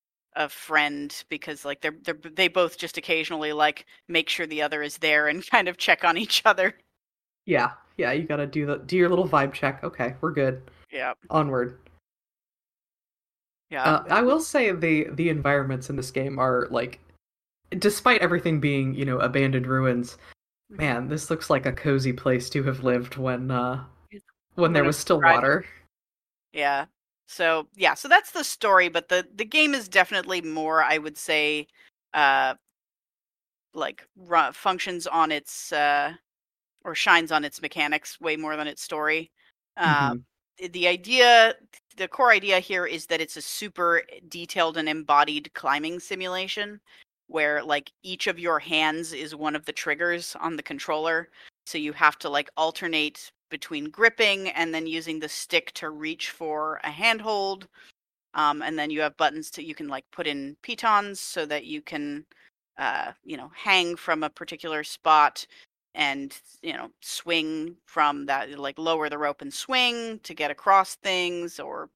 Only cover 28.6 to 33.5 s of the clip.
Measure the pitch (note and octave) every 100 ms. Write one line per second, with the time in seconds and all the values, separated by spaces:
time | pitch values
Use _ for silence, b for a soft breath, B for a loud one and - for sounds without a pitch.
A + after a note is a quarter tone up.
28.6 | G#3+ F#3 F3 E3+ - F3+ F3+ G3+ A3 D4+
29.6 | D4+ C#4 G3 G3 F3+ G3 F3+ F3+ D#3+ D#3+
30.6 | D#3 D#3+ C3+ D#3 D3+ D3+ - D#3 D3+ D3+
31.6 | D3 b b _ _ D#3 C#3 C3+ C3 -
32.6 | _ _ _ _ _ _ _ _ _